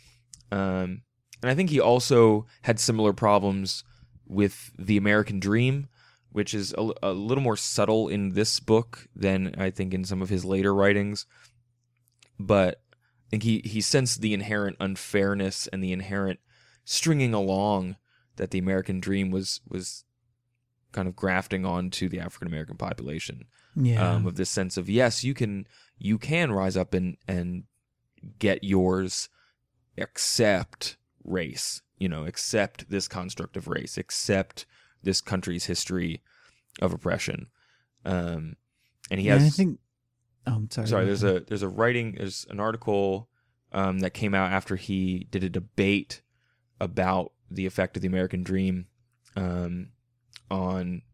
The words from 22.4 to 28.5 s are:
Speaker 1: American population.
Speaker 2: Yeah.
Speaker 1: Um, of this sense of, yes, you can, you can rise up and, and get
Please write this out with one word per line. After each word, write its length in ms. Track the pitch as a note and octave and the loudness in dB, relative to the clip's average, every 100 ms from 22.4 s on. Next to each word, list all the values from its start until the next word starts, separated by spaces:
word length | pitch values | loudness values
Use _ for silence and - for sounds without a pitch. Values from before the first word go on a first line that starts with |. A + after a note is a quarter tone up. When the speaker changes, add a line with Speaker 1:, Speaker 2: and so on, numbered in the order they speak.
| F2 | -8
Speaker 1:
American 280 | D#2 D#2 - | -6 -8 -8
population. 680 | - - B1 D#2 - B1 - _ _ | -8 -6 -8 -8 -8 -12 -18 _ _
Speaker 2:
Yeah. 380 | - B2+ A2+ F#2 | 0 2 4 2
Speaker 1:
Um, 120 | A2 G2+ | 2 0
of 100 | F#2 | -2
this 140 | F#2 | -2
sense 260 | - F#2 F#2+ | -2 -2 -4
of, 120 | F2+ | 0
yes, 340 | A2 B2 - | 2 4 2
you 80 | B2 | -4
can, 320 | C3+ A2 G2 G2 _ _ _ | -2 -2 -4 -10 _ _ _
you 200 | G2 A2 | -2 0
can 340 | B2 E3 D#3+ | 0 0 2
rise 240 | G2 F#2+ F#2+ | 2 0 0
up 160 | F2+ | 0
and, 240 | F#2 F2+ - - | 0 -2 -4 -6
and 380 | F#2 F2 F2+ - _ _ _ _ _ - - | -4 -4 -6 -12 _ _ _ _ _ -20 -2
get 240 | G#2 | 0